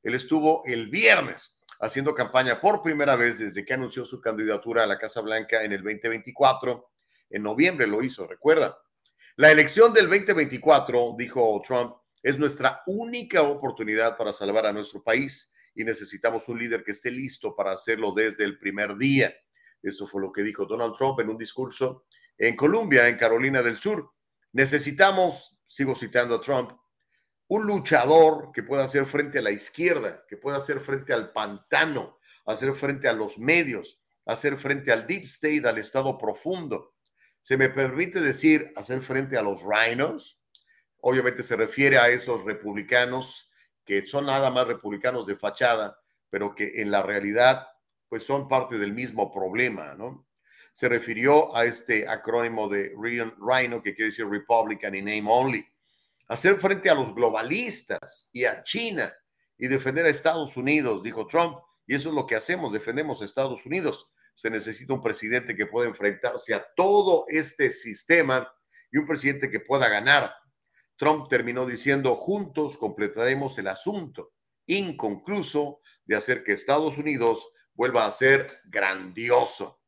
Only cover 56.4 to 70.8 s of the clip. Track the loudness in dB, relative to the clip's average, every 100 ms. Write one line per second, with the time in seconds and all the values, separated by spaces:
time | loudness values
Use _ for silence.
56.4 | 2 4 2 2 2 2 0 0 2 2
57.4 | -4 -4 -4 -8 -8 -10 -10 -20 _ -4
58.4 | -2 -2 -6 -6 -4 -4 -6 -8 _ _
59.4 | _ _ -2 -2 0 2 2 2 0 0
60.4 | -6 -4 0 0 0 -4 -6 -10 -2 0
61.4 | 0 -4 _ _ -6 -4 -2 -4 -2 -4
62.4 | -2 -4 -4 -6 -4 -6 -6 -8 -8 -4
63.4 | -4 -6 -6 -4 -4 -6 -16 _ _ -8
64.4 | -6 -4 -6 -12 -6 -4 -2 -4 -2 -4
65.4 | -4 -6 -4 -2 -4 -2 -4 -2 -6 -6
66.4 | -4 -6 -4 0 4 4 6 2 2 -2
67.4 | -2 -2 -2 -2 -10 -12 2 4 4 0
68.4 | -2 _ _ _ _ -2 -2 -2 -2 -2
69.4 | -4 -6 0 2 4 2 4 4 2 -10
70.4 | _ _ _ _